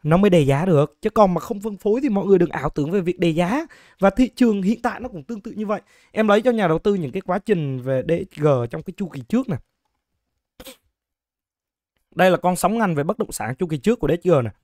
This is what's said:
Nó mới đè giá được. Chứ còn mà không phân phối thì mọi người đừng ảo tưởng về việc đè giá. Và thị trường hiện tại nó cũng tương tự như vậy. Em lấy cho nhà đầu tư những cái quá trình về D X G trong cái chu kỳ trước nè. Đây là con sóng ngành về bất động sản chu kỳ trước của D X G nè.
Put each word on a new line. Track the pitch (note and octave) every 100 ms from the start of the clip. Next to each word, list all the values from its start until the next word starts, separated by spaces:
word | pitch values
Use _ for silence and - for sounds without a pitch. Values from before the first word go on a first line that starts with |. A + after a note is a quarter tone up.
Nó | D3+ E3+
mới | G3+
đè | F3
giá | C3+ C3+ F#3+
được. | D3 D3 _
Chứ | G#3+
còn | A3 G3
mà | E3+
không | - G3+
phân | G#3+ G3
phối | G#3 A3+
thì | C#4
mọi | G3 F#3+
người | F#3+
đừng | E3+
ảo | D#3+ D3
tưởng | - D3
về | G3+
việc | E3+ F3+
đè | F3
giá. | D#3+ F3 C4+ E4 - _ _
Và | G3
thị | G3 B3+ -
trường | A#3+ G3+
hiện | F#3 A3+
tại | A#3+ -
nó | B3
cũng | F#3
tương | C#3 A3+
tự | A3
như | G3 G#3
vậy. | G#3 _ _ _
Em | - A3
lấy | G3+
cho | B3+
nhà | A3+ F3+
đầu | E3
tư | G#3+
những | G3+ C#3+
cái | F#3+
quá | - F#3+
trình | - F#3+ C#3+ C3
về | B2+ C3 C#3
D | E3+ - -
X |
G | D3+ C3 A#2+
trong | D#3+
cái | F3 -
chu | F#3+
kỳ | C#3
trước | A#2 A#3 C4
nè. | C#3 _ _ _ _ _ _ _ _ _ _ - - _ _ _ _ _ _ _ _ _ _ _ _ _ -
Đây | F#3
là | F3+
con | F3+ F3+
sóng | F3+ A3+
ngành | G#3 D#3
về |
bất | D#3 G#3+
động | G#3+
sản | - A2 C3
chu | F3+
kỳ | D3+
trước | - A#3+
của | D3
D | F3
X | F3+
G | D3+
nè. | A2+ -